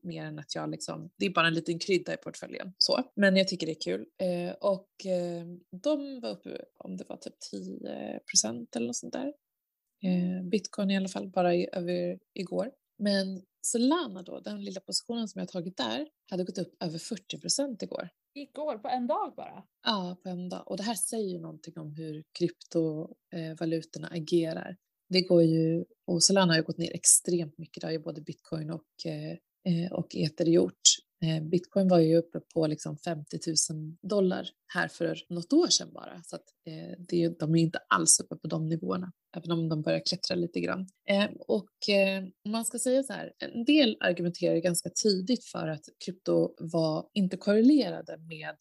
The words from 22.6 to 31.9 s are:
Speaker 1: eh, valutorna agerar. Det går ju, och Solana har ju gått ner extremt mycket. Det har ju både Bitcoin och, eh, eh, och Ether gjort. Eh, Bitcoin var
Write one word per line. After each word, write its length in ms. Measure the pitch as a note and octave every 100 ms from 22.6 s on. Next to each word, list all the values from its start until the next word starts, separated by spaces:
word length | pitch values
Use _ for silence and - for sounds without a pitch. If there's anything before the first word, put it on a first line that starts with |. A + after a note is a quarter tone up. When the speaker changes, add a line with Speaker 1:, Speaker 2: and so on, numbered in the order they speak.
| - E3+ D#3+ D#3 - - _
Speaker 1:
eh, 240 | E3+ D#3+ D#3+
valutorna 480 | E3 D#3+ D#3+ D3+ D#3+
agerar. 680 | E3+ D#3 F3 D#3+ - - F#3 _ _ -
Det 120 | F#3
går 220 | F#3 F3
ju, 420 | E3 D#3+ D#3+ E3+ - _ -
och 160 | E3+
Solana 300 | - G3 F3+
har 40 | D#3+
ju 60 |
gått 140 | D#3+ E3
ner 160 | -
extremt 640 | F3 - - - F3 D3+ -
mycket. 240 | D#3+ -
Det 60 | E3
har 40 |
ju 80 | D#3+
både 220 | E3 D3+
Bitcoin 480 | D3+ - - D#3+ D3+
och, 160 | D#3+ - - E3
eh, 260 | D3+ D#3 F3 _ _ F#3+
eh, 180 | E3 F3
och 240 | - - -
Ether 300 | D#3 - E3
gjort. 360 | E3+ F#3 - - - - -
Eh, 200 | D#3+ D#3+
Bitcoin 440 | D#3 F3 - G3
var 120 | F#3+